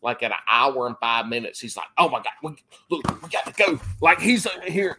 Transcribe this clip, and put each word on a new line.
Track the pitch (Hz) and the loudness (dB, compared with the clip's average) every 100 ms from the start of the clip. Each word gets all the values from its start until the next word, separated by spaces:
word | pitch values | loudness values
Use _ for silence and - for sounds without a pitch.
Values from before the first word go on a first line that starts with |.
like, | 117 120 | -4 -2
at | 117 | -2
an | 101 - | -4 2
hour | 113 131 131 123 | 4 4 2 -2
and | 117 | -2
five | 117 117 113 | -2 0 -2
minutes, | 117 110 - | -4 -6 -10
he's | 120 104 | -12 -10
like, | 87 - | -10 2
Oh | 170 | 2
my | 127 | 2
God, | 107 - | -6 -8
we, | 156 151 _ - _ | -10 -12 _ -20 _
look, | 170 131 - | -6 -2 -4
we | 175 | -4
got | 208 - | -6 -6
to | |
go. | - 202 151 - - | 2 2 2 -4 0
Like, | 160 175 | 4 4
he's | 196 240 196 | 6 2 2
over | 190 180 | -6 -4
here | 175 196 | -2 -2